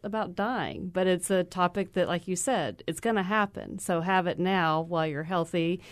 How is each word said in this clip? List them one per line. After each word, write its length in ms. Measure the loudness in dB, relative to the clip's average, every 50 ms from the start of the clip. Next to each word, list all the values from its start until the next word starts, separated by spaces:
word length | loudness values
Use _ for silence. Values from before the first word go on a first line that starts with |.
| -10
about 320 | -6 -4 -4 -4 -4 -4
dying? 560 | -2 -2 -2 -2 -2 -4 -6 -6 -8 -8 -6 -2
But 140 | 0 2
it's 240 | 2 2 2 2 2
a 140 | 2 2 2
topic 500 | 0 0 0 0 2 2 -2 -4 -2 0
that, 140 | 0 2 2
like 200 | 0 -2 -2 -4
you 80 | -4
said, 460 | -2 0 0 0 0 0 -2 -4 -6 -6
it's 140 | -6 -6 -2
gonna 220 | 0 0 2 2 2
happen. 560 | 2 2 2 2 0 -2 -6 -10 -10 -10 -6
So 220 | -2 -2 0 0 2
have 240 | 2 2 2 2
it 120 | 2 0 0
now 440 | 2 2 2 4 4 2 2 0 0
while 240 | 0 0 0 0
you're 160 | 0 -2 -4 -4
healthy 580 | -2 0 0 0 0 0 0 2 2 0 -2 -4 -10